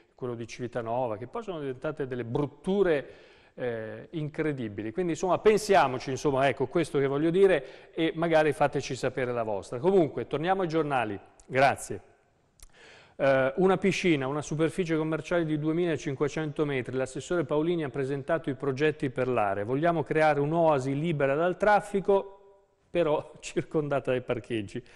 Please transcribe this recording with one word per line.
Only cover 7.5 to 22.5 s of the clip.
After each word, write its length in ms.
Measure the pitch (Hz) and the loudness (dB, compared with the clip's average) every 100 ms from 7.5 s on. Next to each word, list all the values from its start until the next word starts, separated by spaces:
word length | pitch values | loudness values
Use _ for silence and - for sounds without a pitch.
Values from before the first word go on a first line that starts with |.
| 165 - - - | 4 0 -18 -14
e 200 | - 160 | -2 -2
magari 380 | 160 170 160 156 | 0 2 4 4
fateci 440 | 143 147 143 - 131 | 2 0 0 -6 -4
sapere 360 | 135 127 123 | -4 -2 -4
la 100 | 120 | -4
vostra. 360 | 110 101 - 127 | -4 -4 -6 -2
Comunque 480 | 156 196 147 - 117 | 2 4 2 -2 -6
torniamo 360 | 139 165 190 | -4 0 0
ai 60 | 185 | 0
giornali, 520 | 160 151 135 110 101 - _ | 0 0 0 -2 -4 -10 _
grazie. 720 | - 131 135 110 - 98 - _ _ _ _ _ - _ - - - - | -4 4 4 2 -6 -12 -12 _ _ _ _ _ -20 _ -20 -20 -20 0
Eh, 360 | 139 135 131 - | 2 4 2 2
una 220 | 185 185 | 2 4
piscina, 480 | 202 - 185 151 131 | 2 2 2 2 0
una 160 | 147 | -4
superficie 520 | 143 151 160 - 170 | -4 0 0 0 -2
commerciale 520 | 160 156 156 - 175 160 | 0 0 -4 -2 -2 0
di 120 | 156 | -2
duemilacinquecento 1080 | 151 160 180 151 156 135 147 160 156 143 151 | 0 0 0 -2 -4 -2 -2 -2 -6 -2 -2
metri, 300 | 135 120 131 | -2 -2 -4
l'assessore 480 | 131 151 - 180 | -4 -6 -4 -2
Paolini 380 | 147 151 156 175 | 0 0 0 -2
ha 40 | 147 | -2
presentato 640 | 139 135 139 131 165 139 | -4 -4 -4 -2 -2 -2
i 40 | |
progetti 540 | 135 139 131 156 151 143 | -4 -4 0 0 0 -4
per 180 | 127 127 | -2 0
l'area, 380 | 120 104 98 | 2 2 0
vogliamo 380 | 104 135 170 170 | -2 0 2 0
creare 380 | 143 156 156 143 | 0 2 4 4
un'oasi 580 | 143 165 165 143 131 139 | 2 2 4 2 0 -2
libera 360 | 165 147 139 | -2 0 0
dal 220 | 143 175 175 | 2 0 2
traffico, 1040 | 208 208 196 202 185 196 - - - | 4 4 2 -4 2 2 2 -14 -20